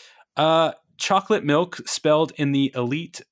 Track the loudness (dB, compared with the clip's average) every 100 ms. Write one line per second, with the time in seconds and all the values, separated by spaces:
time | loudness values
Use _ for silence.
0 | -20 _ _ -2 2 2 2 -4 _ -8
1 | 0 0 0 -2 2 0 0 -6 -10 -4
2 | 0 2 0 -2 0 0 0 -2 -4 -6
3 | -8 -16 -12